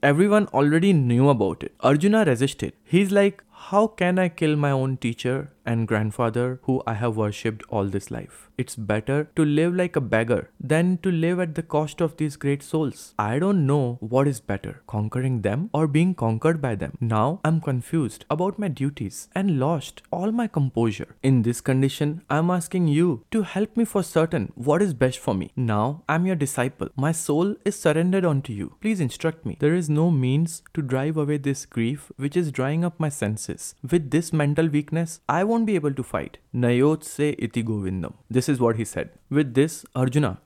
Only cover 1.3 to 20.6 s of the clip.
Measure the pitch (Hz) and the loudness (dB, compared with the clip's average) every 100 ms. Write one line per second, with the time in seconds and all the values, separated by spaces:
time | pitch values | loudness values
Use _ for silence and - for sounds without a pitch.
1.3 | 120 95 82 - - 123 151 196 220 180 | 4 2 -2 -8 0 2 4 4 4 4
2.3 | 117 139 - - - - 175 196 202 202 | 2 0 -2 -8 -10 0 2 4 4 2
3.3 | 196 - - - 202 220 - 180 185 180 | 0 -18 -20 -2 2 2 2 0 2 0
4.3 | 165 156 151 143 135 135 131 117 117 127 | 0 0 2 2 0 -2 -2 -4 -4 -4
5.3 | 135 143 _ - 117 110 107 107 - 117 | -4 -6 _ -4 -2 0 0 0 0 0
6.3 | 117 127 127 - 131 117 107 120 110 104 | 0 -2 -4 -2 -2 -2 -2 -2 0 -2
7.3 | 104 113 107 - 110 98 98 - 117 - | -2 -6 -6 -4 -2 0 -2 -6 -12 -12
8.3 | - - - 123 - 104 107 120 143 151 | -18 -14 -8 -8 -6 -2 -2 0 -2 -2
9.3 | - 151 147 170 180 180 151 135 110 117 | 0 2 2 2 0 -2 -2 0 0 2
10.3 | 113 - - 131 156 180 180 190 165 165 | 0 -2 -10 -2 2 2 0 0 0 0
11.3 | 180 175 156 160 151 151 - 160 - 156 | 0 -2 -6 -2 -2 -2 -2 -4 -2 -6
12.3 | 143 139 143 - 160 147 - - - 104 | -2 -2 -2 -2 -2 -2 -6 -12 -4 -2
13.3 | 131 190 196 135 143 123 123 110 127 143 | 0 2 2 4 2 0 -4 0 2 2
14.3 | 131 - 98 98 - - 107 107 127 131 | 0 -4 -6 -6 -12 -6 -4 -2 -2 -2
15.3 | 123 98 120 208 151 156 147 180 180 113 | 0 0 -2 -2 0 0 2 2 0 -2
16.3 | 110 156 160 135 104 71 - 117 110 123 | 0 0 0 -2 -4 -6 -4 -2 0 0
17.3 | 190 - 160 156 127 - 165 117 - - | 0 0 0 0 -4 -2 -2 -2 -6 -6
18.3 | 151 185 196 202 135 135 143 101 - - | -2 -2 -4 -6 -4 -4 -4 -8 -10 -10
19.3 | - 196 139 139 160 - - - 175 202 | -4 0 0 0 -2 -6 -16 -8 -4 -2
20.3 | 233 220 156 | -2 -2 0